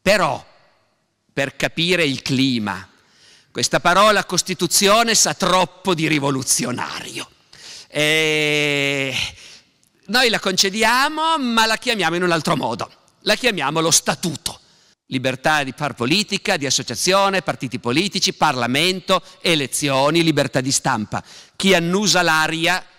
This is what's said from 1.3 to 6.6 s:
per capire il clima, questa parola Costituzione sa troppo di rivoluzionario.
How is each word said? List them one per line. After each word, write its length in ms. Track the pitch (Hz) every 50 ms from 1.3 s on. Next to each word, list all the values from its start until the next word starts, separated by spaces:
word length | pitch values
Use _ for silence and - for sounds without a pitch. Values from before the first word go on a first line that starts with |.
| _
per 240 | - 139 135 -
capire 480 | - - 135 - - 165 175 180 175 165
il 180 | 147 135 127 -
clima, 680 | - 139 127 135 135 127 117 107 104 95 92 95 - _ _ _ _ _ _ _ - - - _ _
questa 300 | _ - 127 - - 156
parola 440 | - 180 175 185 208 214 208 196 175
Costituzione 920 | - 185 170 - - 185 - 185 160 - - 208 190 202 226 233 226 214
sa 180 | - - 175 151
troppo 580 | - - 180 180 185 180 - - - - 196 180
di 140 | 151 156
rivoluzionario. 1200 | 151 156 147 135 143 139 131 127 - - -